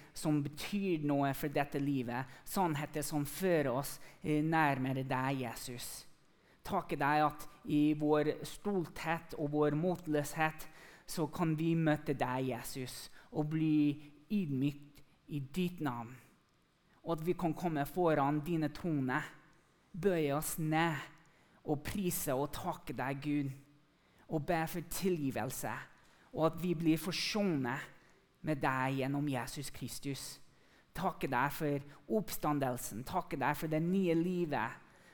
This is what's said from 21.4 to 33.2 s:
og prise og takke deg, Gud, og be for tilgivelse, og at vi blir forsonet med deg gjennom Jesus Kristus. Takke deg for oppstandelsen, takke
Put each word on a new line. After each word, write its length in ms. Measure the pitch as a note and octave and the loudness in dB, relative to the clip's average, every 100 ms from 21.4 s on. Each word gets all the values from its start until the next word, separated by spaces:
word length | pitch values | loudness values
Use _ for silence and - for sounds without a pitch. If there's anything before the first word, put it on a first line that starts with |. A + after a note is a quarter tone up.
| _ _ - | _ _ -4
og 160 | C#3+ - | -4 -2
prise 480 | G#3 F3+ F3 - | -2 -2 -2 0
og 180 | C3 D3 - | 0 -2 -4
takke 400 | F#3 D#3 - C3+ | -6 -6 -8 -6
deg, 240 | C3 C#3+ | -4 -4
Gud, 280 | D3 D3 C#3 C3 - - _ _ _ _ - | -2 0 -2 -6 -16 -20 _ _ _ _ -4
og 140 | D#3+ D3 | -4 0
be 120 | E3 D#3+ | 0 0
for 200 | F3 - | -4 -6
tilgivelse, 840 | - F#3+ E3+ C3+ A2+ C3 - B2 B2+ - - - - - | -2 0 2 0 0 -4 -4 -6 -6 -10 -20 -20 -20 -12
og 140 | - D#3+ | 2 2
at 140 | E3 | 2
vi 120 | F3 D#3+ | -2 2
blir 220 | E3 D#3+ | 4 4
forsonet 880 | F#3 D#3+ - A3 G3+ D3 B2 C#3 - - - - _ _ D#3 | 2 -2 -2 2 2 2 0 -2 -6 -16 -20 -20 _ _ -2
med 140 | D#3 | 0
deg 380 | D3 C3 C3 C3+ | 2 2 2 0
gjennom 260 | C3 C#3+ D3 | 0 0 0
Jesus 400 | C3 A#2 - C3+ - | -2 -4 -8 -10 -8
Kristus. 640 | B2 - C#3 C3+ - - - - - - _ - | -8 -8 -6 -8 -8 -14 -20 -20 -20 -20 _ -4
Takke 320 | F3+ - E3+ | -4 -2 0
deg 200 | A#2+ C#3+ - | 2 2 0
for 600 | D3+ C#3+ C#3 - - A3 | -2 -2 -4 -18 -2 -2
oppstandelsen, 840 | - - D#3 D3 C3 B2 - G#2 B2 | -2 -4 0 0 0 -2 -6 -8 -4
takke 300 | F#3+ | -4